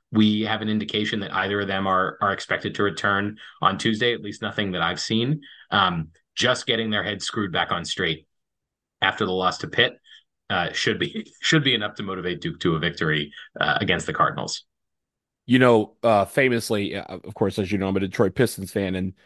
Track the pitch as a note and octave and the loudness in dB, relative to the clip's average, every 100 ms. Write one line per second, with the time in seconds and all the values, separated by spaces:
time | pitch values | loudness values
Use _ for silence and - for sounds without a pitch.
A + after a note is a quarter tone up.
0 | - A2 G#2+ G#2+ G#2+ G#2+ G#2+ G#2+ G2+ G#2+ | -2 4 4 4 0 -2 -2 -2 -2 -2
1 | G#2 A2 G2 F#2 F#2+ G2+ G2 F#2+ G2 F#2 | -2 -4 -4 -2 0 0 0 0 2 2
2 | F#2+ - G2+ F#2+ - F2+ G#2 - G2+ F2 | 0 0 -2 -2 -2 -4 -2 -2 -2 0
3 | G#2 G2 G#2 G#2 - - F#2+ G2 - G#2+ | 0 0 -2 -6 -16 -2 -2 0 0 2
4 | A#2+ A2+ G#2 - G#2+ G2+ G2+ F2+ E2+ F2+ | 0 0 -6 -8 -6 -2 -2 -2 -2 -2
5 | - A2 B2 D#3 - - - G2+ F#2 E2+ | -2 0 0 -2 -6 -20 -2 2 2 0
6 | D#2 _ _ - B2 B2 - A2+ A2+ G#2+ | -6 _ _ -2 0 0 0 -2 0 -2
7 | G#2 G2 - A2+ G2 F2+ E2+ F2+ F2 - | -2 -4 -6 -4 -2 -2 -2 -2 -4 -2
8 | F2 D#2 _ _ _ _ _ _ _ - | -2 -2 _ _ _ _ _ _ _ -2
9 | F#2+ - G2 F#2 F2+ - E2 - B2 - | 0 0 0 0 0 -2 -6 -4 -4 -6
10 | _ - _ _ - F#2 E2+ - A#2+ G2 | _ -20 _ _ -4 -4 -2 -2 -2 -2
11 | F2 A3 - - - D#3+ C3+ A#2 G#2 - | -4 -6 -12 -6 2 2 2 0 -2 -8
12 | G2+ F#2+ F2+ E2+ E2 D#2+ F2+ D#2+ E2+ - | -8 -6 -6 -6 -8 -2 0 0 -2 -2
13 | D#2 D2+ D2 - - - - - G#2+ E2+ | 0 0 -4 -12 -10 -4 0 2 2 0
14 | - D#2 - - - - - _ _ _ | 0 0 0 0 -6 -8 -12 _ _ _
15 | _ _ _ _ - B2 B2+ A2+ G#2 _ | _ _ _ _ 4 6 8 6 4 _
16 | A#2 G#2 G2 - C3 A#2 - G#2+ G2+ G2 | 4 4 4 2 2 2 0 -2 -2 -6
17 | - F#2 - - G2 - F#2+ G2+ F#2+ F#2+ | -10 -12 -8 0 0 0 0 0 0 0
18 | F#2+ - G2 - A#2 - F#2+ G#2 F#2+ F#2 | 0 2 2 4 0 0 -6 -2 -2 -2
19 | F#2 - | -4 -8